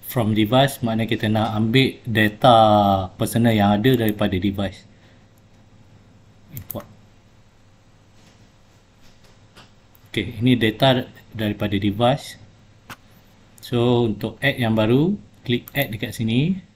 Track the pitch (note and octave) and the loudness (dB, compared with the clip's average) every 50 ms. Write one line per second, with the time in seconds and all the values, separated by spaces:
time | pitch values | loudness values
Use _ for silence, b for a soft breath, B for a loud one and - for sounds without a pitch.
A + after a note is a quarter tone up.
0 | _ - - C3 A2+ G#2 A2 G#2 A2 G#2 A#2+ B2+ A#2 A2 - - - A2+ A2+ A2 | _ -8 -6 -4 -2 0 2 0 0 2 2 2 2 2 0 -4 -6 -4 -2 -2
1 | A2+ G#2 A2+ G#2 - A2 G#2+ A2 G#2+ A#2 G#2+ A2 A2 A2+ A2+ C3 C3+ A2+ - - | -2 -2 -4 -4 -2 -2 0 0 -2 -2 -2 -2 -2 0 2 2 2 2 -2 -8
2 | - - A2+ A2 A2 G#2 - - - C3+ A#2+ A2+ A2 G#2+ G#2 G#2 G#2 G2+ G2 F#2+ | -10 -4 0 0 0 0 0 2 4 6 6 8 6 6 6 4 4 4 2 0
3 | F#2+ F#2 - - A#2 G2 - A#2 A2+ A#2 A2+ G#2+ G2+ G2+ G#2 G#2 G#2 C3 C3 A#2+ | -2 -6 -6 -6 -6 -4 0 0 2 2 2 2 2 2 2 2 2 2 2 2
4 | A2+ A2 G#2 G2+ G#2+ G2+ F#2+ F#2+ F#2 G2+ G2 G2 G2+ G2 G2 - - - b b | 0 -2 -2 -2 -4 -2 -2 -2 -2 -2 -4 -2 -6 -8 -8 -12 -20 -20 b b
5 | b b b b b b b _ _ _ _ _ _ _ _ - - _ _ - | b b b b b b b _ _ _ _ _ _ _ _ -20 -20 _ _ -20
6 | _ _ _ _ - _ _ _ - - - - - - - - - - - _ | _ _ _ _ -20 _ _ _ -20 -20 -20 -20 -18 -14 -14 -14 -14 -16 -20 _
7 | - _ _ _ _ _ _ _ _ _ _ _ _ _ _ _ _ _ _ _ | -20 _ _ _ _ _ _ _ _ _ _ _ _ _ _ _ _ _ _ _
8 | _ _ _ _ _ - _ _ - _ _ _ _ _ _ _ _ _ _ _ | _ _ _ _ _ -20 _ _ -20 _ _ _ _ _ _ _ _ _ _ _
9 | - - - _ _ _ - _ _ _ _ - - - _ _ _ _ _ _ | -20 -20 -20 _ _ _ -20 _ _ _ _ -20 -20 -20 _ _ _ _ _ _
10 | _ _ _ A2+ G2 F#2 - G#2+ A2+ B2+ B2+ - A#2 A2 G#2+ - - C3+ B2+ B2 | _ _ _ -4 -4 -4 -6 -2 2 2 2 4 2 0 0 2 2 2 2 2
11 | B2+ - - - - - - A2+ A2 G#2 G#2 - G#2 G2+ G2+ G2 G2 G2+ F#2+ G2+ | -2 -6 -14 -20 -20 -20 -10 -6 -4 -4 -4 -4 -4 -4 -4 -2 -2 -2 -2 0
12 | A#2+ A#2+ C3+ D3 - - - - - - - _ - _ - _ _ - - _ | 0 0 0 0 -4 -14 -20 -20 -20 -20 -20 _ -20 _ -20 _ _ -20 -20 _
13 | _ _ - - _ _ _ _ _ _ _ - - - - A#2+ A#2 B2 B2 A#2+ | _ _ -20 -20 _ _ _ _ _ _ _ -20 -14 -6 -2 0 2 2 2 2
14 | A#2+ A2+ G#2 G2+ - A2 G#2+ - - C#3 C3+ - B2 A2+ A2 A2+ G#2+ A2 A#2+ C3+ | 0 -2 -4 -6 -8 -10 -10 -4 -4 -4 -2 -2 -2 0 0 0 2 2 2 2
15 | D3+ F3 G#3 G3+ - - _ - _ - B2 A#2+ - - - C#3+ C#3 - A2+ G#2+ | 2 0 -2 -4 -8 -18 _ -20 _ -4 -4 -4 -4 -8 -6 -6 -6 -6 -6 -8
16 | - A#2 G#2 - A#2 A2 A2+ B2 C#3+ E3+ F#3+ F#3 - - _ | -8 -10 -8 -6 -4 -2 0 0 0 0 -2 -6 -6 -20 _